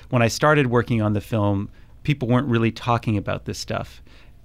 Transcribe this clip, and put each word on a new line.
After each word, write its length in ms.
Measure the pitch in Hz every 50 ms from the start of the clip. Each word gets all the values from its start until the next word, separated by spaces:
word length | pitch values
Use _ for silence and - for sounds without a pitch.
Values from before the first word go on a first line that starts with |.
| - -
when 140 | - 123 117
I 60 | 113
started 400 | - - - 151 151 147 143 123
working 340 | 117 123 113 - 123 113 107
on 100 | 107 107
the 80 | 101
film, 480 | 98 - - 110 101 101 101 98 101 - - - - - - - -
people 220 | - 147 135 127
weren't 220 | 110 120 123 143 139
really 240 | 117 117 113 113 107
talking 460 | - - 127 120 113 - 120 107 101
about 260 | - - 98 - -
this 140 | - 104 -
stuff. 440 | - - - 98 - - - - - - - - - - - -